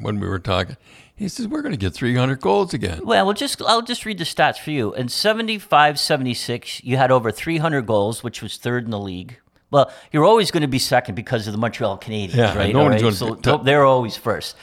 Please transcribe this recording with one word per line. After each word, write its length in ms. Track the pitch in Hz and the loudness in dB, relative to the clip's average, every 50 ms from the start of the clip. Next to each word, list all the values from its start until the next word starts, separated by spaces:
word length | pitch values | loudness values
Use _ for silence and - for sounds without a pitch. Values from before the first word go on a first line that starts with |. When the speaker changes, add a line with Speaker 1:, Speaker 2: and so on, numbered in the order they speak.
Speaker 1:
when 180 | 107 107 107 101 | -6 -6 -4 -4
we 80 | 95 92 | -4 -4
were 100 | 95 92 | -4 -4
talking. 380 | 87 101 95 92 95 - - - _ _ - - - _ _ | -2 -2 0 0 -2 -4 -8 -16 _ _ -20 -20 -20 _ _
He 100 | - 208 175 | -8 -8 -8
says, 200 | - - 233 208 | -6 -6 -8 -6
"We're 140 | 302 311 | -6 -6
gonna 140 | 294 277 180 107 | -6 -6 -4 -4
get 160 | 98 90 - | -4 -4 -4
three 200 | - 131 120 123 | -2 -2 0 0
hundred 260 | 127 123 131 135 131 | 2 0 0 -2 -2
goals 320 | - 190 196 202 196 180 - | 0 0 2 2 0 -2 -4
again." 260 | 120 101 92 85 - 381 | -4 -4 -4 -6 -4 -2
Speaker 2:
Well, 200 | - 226 196 196 | 0 2 2 2
we'll 100 | 196 208 | 2 0
just, 260 | - 285 277 - - | -2 -4 -6 -6 -4
I'll 180 | - - 226 233 | 0 2 2 2
just 220 | 233 240 240 - - | 0 -4 -6 -8 -6
read 140 | 220 214 175 | -8 -6 -6
the 60 | 170 | -6
stats 340 | - - - 156 135 - - | -4 0 2 2 2 0 -2
for 120 | - 160 | -6 -6
you. 220 | 151 139 110 101 - | -2 -2 -2 -2 -2
In 140 | - 127 123 | -4 -6 -6
seventy-five 880 | - - - 208 220 226 226 220 220 202 - - 165 147 151 151 147 139 | -4 -2 0 0 0 0 -2 -4 -6 -6 -2 2 4 6 6 6 4 0
seventy-six, 840 | - - 156 143 131 127 120 - - - 120 117 - - - - - | -2 0 0 0 0 -2 -4 -4 -4 -6 -6 -6 -8 -10 -14 -10 -4
you 120 | 123 123 | -2 2
had 140 | 131 135 123 | 2 4 6
over 220 | 127 127 113 113 | 4 4 2 0
three 260 | 104 - - 165 165 156 | -4 -4 -4 -4 -2 0
hundred 280 | 151 165 156 139 117 | 0 0 0 -2 0
goals, 360 | 104 110 101 101 107 117 - | 0 2 2 2 0 -2 -6
which 180 | - 117 - - | -8 -10 -10 -10
was 140 | 117 104 - | -12 -12 -10
third 280 | - - 123 120 123 117 | -8 -4 -4 -4 -4 -4
in 60 | 113 | -4
the 100 | 110 101 | -6 -6
league. 380 | 101 98 90 90 90 - 123 - _ _ _ _ _ - | -6 -8 -10 -10 -12 -14 -18 -20 _ _ _ _ _ 0
Well, 200 | - 143 127 - - - - _ | 2 2 2 2 0 -14 -10 _
you're 120 | - 151 156 | 2 4 6
always 260 | 196 220 226 196 - | 6 6 6 4 2
gonna 180 | - 170 151 135 | 0 0 0 0
be 100 | 127 127 | 0 -2
second 360 | - - 135 123 - - 95 | 0 2 2 0 0 0 -6
because 300 | 123 110 - 127 113 101 | -8 -6 -4 -4 -4 -2
of 60 | 110 | -4
the 60 | 104 107 | -4 -2
Montreal 400 | 117 113 - - 120 101 98 92 | -2 -4 -2 -2 -2 -2 -4 -4
Canadiens, 360 | - - 110 107 101 90 85 | -8 -8 -6 -6 -4 -2 0
Speaker 1:
Yeah, 200 | 120 117 104 87 | 2 2 2 2
Speaker 2:
right? 160 | 101 98 101 | 0 0 2
Speaker 1:
no 120 | 113 135 151 | 4 4 4
one's 180 | 143 127 107 | 4 4 4
Speaker 2:
All 80 | 113 113 | 4 2
right? 80 | 104 - | 2 0
Speaker 1:
gonna 140 | 123 113 113 | -2 -4 -4
Speaker 2:
So 0 | |
Speaker 1:
t-, 240 | - - 123 - - | -2 0 2 2 2
t- 60 | 123 | 4
Speaker 2:
they're 200 | 131 143 147 139 | 4 6 6 6
always 320 | 135 131 127 120 107 - | 6 6 4 2 -2 -6
first. 380 | - - 117 98 78 - - - - | -6 -4 -4 -4 -4 -4 -10 -12 -12